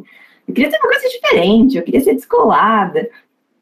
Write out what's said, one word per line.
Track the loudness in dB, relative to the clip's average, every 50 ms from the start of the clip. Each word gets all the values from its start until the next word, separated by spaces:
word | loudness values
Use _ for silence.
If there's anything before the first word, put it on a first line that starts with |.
| -8 _ _ -20 -20 _ _ _ -12
Eu | -6 -2
queria | -2 -2 -2
ser | -2
uma | -2 0 0
coisa | 0 0 -2 -4
diferente, | -6 -4 -2 0 0 2 2 2 4 4 4 2 2
eu | -2 -4
queria | -2 -2 0
ser | 0 0 -2
descolada. | -2 -4 -2 0 0 2 2 2 2 2 2 2 0 -2 -2 -4 -6 -6 -6 -12 -18 _ _ _ _ _ _ _ -4